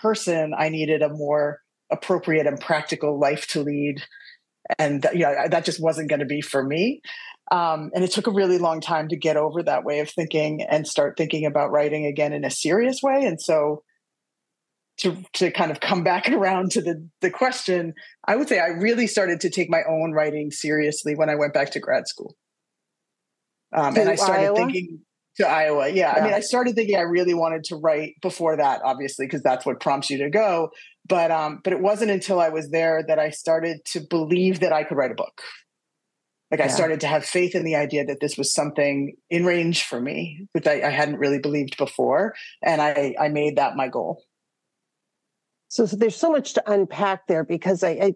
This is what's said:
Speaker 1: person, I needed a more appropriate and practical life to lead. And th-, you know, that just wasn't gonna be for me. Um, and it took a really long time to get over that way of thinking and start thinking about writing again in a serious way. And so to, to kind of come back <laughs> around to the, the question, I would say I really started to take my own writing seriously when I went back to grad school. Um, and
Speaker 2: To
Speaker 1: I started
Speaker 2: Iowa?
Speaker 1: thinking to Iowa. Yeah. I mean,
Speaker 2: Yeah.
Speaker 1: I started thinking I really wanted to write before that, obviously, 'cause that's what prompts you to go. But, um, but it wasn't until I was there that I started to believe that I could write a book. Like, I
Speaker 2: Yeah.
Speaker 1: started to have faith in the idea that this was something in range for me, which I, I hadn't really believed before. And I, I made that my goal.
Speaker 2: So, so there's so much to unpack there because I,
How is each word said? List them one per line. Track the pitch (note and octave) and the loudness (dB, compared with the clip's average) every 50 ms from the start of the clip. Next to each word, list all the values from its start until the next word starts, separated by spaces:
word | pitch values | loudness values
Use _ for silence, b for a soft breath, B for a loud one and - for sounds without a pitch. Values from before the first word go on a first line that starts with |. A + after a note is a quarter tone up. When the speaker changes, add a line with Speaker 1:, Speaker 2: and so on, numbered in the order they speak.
Speaker 1:
person, | - A3 A3 G#3 - F3+ E3+ D#3+ D#3 D3+ D3+ | 0 0 0 0 0 0 0 0 0 -2 -2
I | C#3+ D#3 | -2 -2
needed | D#3 D#3+ D#3 D#3 D3+ D#3 D3+ | -2 0 -2 0 0 2 2
a | D#3 D3 | 2 0
more | D3+ D3+ D3 C#3+ D3+ D3+ D3 D3 D3 - _ _ _ _ _ _ | 0 -4 -2 0 0 0 0 -2 -4 -8 _ _ _ _ _ _
appropriate | D#3 D3+ - - F#3 F3 - F3 D#3 D#3 C#3+ | -6 -6 0 0 0 0 2 2 2 2 2
and | D3 C#3 - | 2 0 -2
practical | - - E3 D3+ - - D#3+ D3+ - D3 C#3+ C#3 | -2 -2 -2 -2 0 -4 -6 -2 -2 -2 0 2
life | D3 C#3 D3+ D3 - | 2 2 0 -2 -4
to | - - D#3 | -4 -4 -4
lead. | C#3+ D3 D3 C#3+ C#3+ D3 C#3+ C#3 - B B B B B B B B _ _ _ _ - - | -2 -2 -2 -2 -2 -2 -4 -6 -12 B B B B B B B B _ _ _ _ -6 -2
And | - D#3 C#3+ C#3+ C#3 | 0 0 0 0 0
th-, | C#3 D#3 E3 | 0 0 2
you | F3 | 2
know, | E3 C#3+ C#3+ A#2+ A#2 D#3+ | 2 2 2 0 0 0
that | F3 E3 E3 | 0 0 0
just | - C#3 - | -2 -4 0
wasn't | D#3+ D#3+ D3 D#3 D#3 D3 | 0 0 0 0 -2 -2
gonna | D3+ C#3 C#3+ | -2 -2 -2
be | C#3 D3 D3 | -4 -4 -6
for | D3 - - C#3 C3 | -6 -2 -2 -2 0
me. | C3+ D3 E3 G3 B3 C#4+ - B B B B B B B B _ - | 0 0 0 0 0 -2 -4 B B B B B B B B _ 0
Um, | - F3 E3+ E3 D#3+ D#3 D#3 D3+ - | 0 2 2 0 0 -2 -4 -6 -2
and | F3+ F#3 | -2 0
it | F3+ | 0
took | - G#3+ G3 | 0 -2 -2
a | A#3+ | 0
really | G3 G3+ G3 F3+ F3+ F3 | 2 2 2 4 2 2
long | F3 E3 D#3+ D#3+ | 2 0 -2 -2
time | D#3 F3 E3+ D#3 D#3 D#3 | -2 -2 -2 -2 -2 -4
to | E3 | -6
get | D3 D3 D#3+ D3+ | -2 0 0 2
over | D3+ D3+ D#3 D#3 E3+ E3 | 2 0 0 -2 -2 -2
that | D#3 C#3+ B2+ - | 0 -2 0 -2
way | - D3 D3 | -2 -2 -2
of | D#3 D3+ | -2 -2
thinking | - - E3 D#3 - D#3 D3+ D3+ D3+ D3+ | -4 -4 -4 0 0 0 0 0 -2 -4
and | - - D3+ D#3 D3+ | -2 0 0 0 0
start | - - - C#3+ - - | 0 0 0 0 0 0
thinking | - D#3+ D#3 - D#3 D3+ | -2 -2 -2 0 -2 -2
about | D3 C#3+ D3+ D3 - | 0 0 0 0 2
writing | D3 D3+ D3 D3 D3+ D3+ D3+ | 2 2 2 2 0 -2 -2
again | D3 C#3+ D3 D3 D3 | -4 0 0 -2 -2
in | D3 D3 C#3+ | -2 -4 -4
a | C3 | -4
serious | - - - - F3 G#3+ A#3+ B3+ B3+ - | -6 -4 0 2 2 2 2 2 0 0
way. | - C#4 C4+ C#4 C#4 | 0 2 2 2 2
And | G#3+ E3 D#3+ | 0 -2 -2
so | - - D#3+ D#3 D3 D3 D3+ D3+ - _ _ _ _ _ _ _ _ _ _ _ _ _ _ _ _ _ _ _ _ _ _ | -2 0 2 2 2 2 -2 -4 -8 _ _ _ _ _ _ _ _ _ _ _ _ _ _ _ _ _ _ _ _ _ _
to, | - - F#3 E3 F#3 F#3 - - | -4 -2 -2 -2 -2 -10 -10 -2
to | - F#3 E3+ | 0 0 0
kind | - - F3+ D#3+ | 2 0 0 0
of | D3 - | -2 -4
come | - - G3+ F3+ E3+ | -2 0 0 2 2
back | F#3 F3 G3 - A#3 | 2 2 2 2 0
<laughs> | |
around | C#4 A#3+ G3 F#3 F#3+ F#3 F#3+ F3+ - | 2 2 2 2 2 2 0 0 0
to | A3+ D#3 | 0 -2
the, | E3+ E3+ D#3 E3 E3 _ _ | -2 -4 -4 -8 -16 _ _
the | - F3+ | -2 -2
question, | F3+ - B3+ B3+ B3 - - - F3+ F3 E3 E3 D#3+ B B B B B - | 0 2 0 0 0 -2 -2 0 0 0 0 -4 -8 B B B B B -2
I | - G3+ | 0 2
would | B3 D4 | 2 2
say | - A#3+ F3+ | 2 2 2
I | E3 | 2
really | E3+ E3+ E3+ G3 A3+ A#3 A3+ A#3+ | 2 0 0 0 2 2 2 2
started | G3+ - G#3+ F#3+ F3+ E3+ D#3+ | 2 2 2 2 2 0 -2
to | - F3 | -2 -2
take | - F#3+ E3 D#3 | 0 0 0 2
my | E3+ E3 D#3 D#3 | 2 0 2 0
own | D#3+ D#3+ D#3+ E3 | 0 0 0 0
writing | D3+ D#3 D3+ D3+ D3 D3+ D3+ D3 | 2 2 2 2 0 -2 -6 -6
seriously | C#3+ - - D3+ D3+ D3+ D3+ D3 D3+ - - D#3 D3 | -8 -6 -2 0 2 2 2 2 0 -2 -2 -2 0
when | D3 D#3 D3+ | 2 2 2
I | D3 | 2
went | D3 D3 C#3+ - | 2 0 2 2
back | D3 C#3+ C#3+ | 0 0 0
to | - - | -4 -8
grad | - - C3 - - | -2 0 0 0 0
school. | - - - - - - _ _ _ _ _ _ _ _ _ _ _ _ _ _ _ _ _ _ _ _ _ _ _ _ _ _ _ - | -4 -10 -10 -14 -16 -18 _ _ _ _ _ _ _ _ _ _ _ _ _ _ _ _ _ _ _ _ _ _ _ _ _ _ _ -2
Um, | D#3+ D3 C#3 - | 0 0 2 4
and | A3+ G#3 | 4 4
Speaker 2:
To | F#3+ | 4
Speaker 1:
I | F3 | 2
started | E3 G3+ F#3+ F#3+ F#3+ G3 | 2 2 2 4 4 2
Speaker 2:
Iowa? | G3+ G#3 | 2 2
Speaker 1:
thinking | G#3+ A#3+ C4+ C4+ F#3 F3+ E3+ E3 D#3 - _ _ _ _ _ _ | 2 0 0 -2 -4 -6 -6 -12 -18 -20 _ _ _ _ _ _
to | - G3 | 0 0
Iowa. | D#3 D3+ D#3 D#3 D3+ D3+ D3 C3+ D3 | 2 2 2 2 2 2 2 0 2
Yeah. | F#3 F#3+ F3 D3+ | 2 2 2 4
I | - D#3 | 4 2
mean, | - G#3+ | 2 2
Speaker 2:
Yeah. | G3 | 2
Speaker 1:
I | G#3 | 0
started | G#3 - B3 B3 B3 B3 G#3+ | 0 0 0 0 2 2 0
thinking | A3+ A3 G3+ G3+ | 0 0 2 2
I | F#3 | 0
really | E3+ E3+ F3 F3+ F3+ F3 F3 | 2 2 0 2 2 2 2
wanted | E3+ E3 E3 D#3+ D#3+ D#3 | 2 0 0 -2 -4 -6
to | - F3 | -8 -10
write | D3+ D3+ D#3+ D3+ D3+ D#3 D3+ - _ | -2 0 0 0 0 -2 -6 -10 _
before | - F#3 - - E3+ D#3+ D#3 | -8 -6 -4 -2 0 0 2
that, | D3 D3 C#3 B2 - - | 2 2 2 2 0 0
obviously, | C3 C3 B2+ C#3 C3+ - - C3+ | -2 -2 -2 -4 -8 -6 -6 -6
'cause | C3+ D3+ C#3+ | -4 -4 -4
that's | - C#3 C3 B2+ - | -2 -2 -2 0 -2
what | D3 B2 - | -4 -4 -2
prompts | - - C#3 C#3+ C#3 - | 0 0 0 0 -2 -4
you | C#3+ C3+ | -4 -4
to | C#3 D3 | -2 0
go. | D3+ G#3 A3 G3+ F3 E3 D#3+ D#3+ B B B B B B _ | 0 2 2 2 2 0 -2 -4 B B B B B B _
But, | - F#3+ F3 E3 E3 | 0 2 2 2 2
um, | E3 D#3+ D#3 D3+ D3+ D3 - | 2 0 0 -2 -6 -4 -4
but | F#3+ F#3+ | -2 -2
it | - | 2
wasn't | F#3 G3+ G#3+ G#3 A#3 G#3+ | 2 0 2 2 0 0
until | G3+ F#3 - - G3 F3 | 0 -2 0 0 2 2
I | E3+ D#3+ | 2 2
was | D#3 D#3+ D3+ C#3 | 0 -2 -4 -2
there | D3+ E3 E3 E3 D#3+ D#3+ D#3 | -2 0 2 2 2 0 0
that | D#3 D#3 D#3 | 2 2 2
I | D3+ D#3 | 2 0
started | D3+ - - E3+ D#3+ E3 E3 E3+ D#3+ D3+ - - - | -4 -6 0 0 0 2 2 -2 -4 -6 -8 -8 -8
to | F3 | -8
believe | D3+ - F3 E3 D#3+ D3+ F3+ F3+ F#3 F#3 F#3 D#3+ | -6 -2 -2 -2 2 2 2 4 4 2 2 2
that | F#3 E3+ D#3 | 2 2 2
I | D3+ D3+ | 2 0
could | - - | 0 0
write | C#3 C3 B2 | 0 0 0
a | A2 | -2
book. | - - - - - - - - - _ _ _ _ _ _ _ _ _ _ _ _ _ _ _ _ _ _ | -4 -6 -6 -8 -16 -18 -18 -18 -20 _ _ _ _ _ _ _ _ _ _ _ _ _ _ _ _ _ _
Like, | D#3 D3 | 0 0
I | C#3+ | 0
Speaker 2:
Yeah. | C3 | 0
Speaker 1:
started | B2+ - E3+ D#3+ D#3+ D3 | 2 0 0 0 0 -2
to | D#3 | -2
have | C#3+ D#3 D3+ - | 0 0 0 -2
faith | - - F3+ F3+ F3 F3+ | 0 0 0 0 2 0
in | F3+ D#3+ | -2 -2
the | D#3+ D#3 | 0 0
idea | D3 D3 C3+ D3+ C#3+ C#3 | 0 0 0 0 -2 -2
that | C#3+ C#3+ C#3 | -2 -4 -4
this | D3+ C#3+ - | -4 -4 -2
was | - C#3 - - | -2 -2 -2 0
something | - D3 D3+ D3 D#3 C#3+ C#3+ C#3 C#3 C#3 C#3+ - _ _ _ | 0 -2 -2 0 0 0 2 2 0 -2 -4 -6 _ _ _
in | E3+ E3+ F3 | 0 2 2
range | F3+ F3 F3 E3+ E3+ E3+ - - | 2 2 2 2 2 0 0 -2
for | - C3 A#2+ | -4 -4 -4
me, | B2 C#3+ C#3+ D3+ F3 E3+ D3+ D#3+ G3 - | -4 -4 -4 -6 -6 -8 -10 -14 -18 -4
which | _ - - | _ 0 2
I, | D#3 D3+ C#3 | 2 2 2
I | - C#3+ | 0 0
hadn't | C3+ C#3+ D3+ D3 D3 C3 | 0 0 0 0 0 0
really | C#3+ C#3 C#3+ C3+ | 0 0 0 0
believed | C#3+ D3 D3 D3 C#3 B2+ - | 0 -2 -2 -2 -2 -4 -2
before. | - C#3+ C3+ - - B2+ A#2+ C3 D#3+ G3 A3 B B B B B B | -4 -4 -4 -2 -2 0 2 2 2 2 0 B B B B B B
And | - - E3 D3+ | 0 0 2 2
I, | D3 D3+ C#3+ D3 C#3+ C3+ - - | 2 2 2 0 0 -2 0 0
I | D3+ D3+ | 0 0
made | D3+ D3 D3 D3+ C#3+ | 2 0 0 2 2
that | C#3+ C#3 A#2+ - | 2 0 0 0
my | C#3 C3+ | -2 -4
goal. | B2 A#2+ B2 F2+ E2+ - - _ _ _ _ _ _ _ _ _ _ _ _ _ _ _ _ _ _ _ _ _ _ _ _ _ _ _ _ _ _ | -2 -2 -4 -4 -4 -6 -8 _ _ _ _ _ _ _ _ _ _ _ _ _ _ _ _ _ _ _ _ _ _ _ _ _ _ _ _ _ _
Speaker 2:
So, | - - A#3 | 0 0 2
so | F3 G#3 | 2 2
there's | G3+ A#3 A3 A3 | 2 2 2 2
so | - - E4 | 2 2 2
much | D#4 C#4+ C#4 - - | 2 2 0 0 -2
to | A#3 - G#3+ | -2 0 2
unpack | G#3 G3 F#3+ - - - G3+ G3 F#3+ F#3+ - | 2 2 2 0 0 -2 0 0 0 -2 -2
there | - F3+ D#3+ D#3+ | -2 0 0 0
because | - F3 E3 - F#3 F#3+ F3 F#3 | -2 -4 -2 0 0 0 2 2
I, | F3 D#3+ A#2+ G3 G3 F3+ | 0 2 2 2 2 2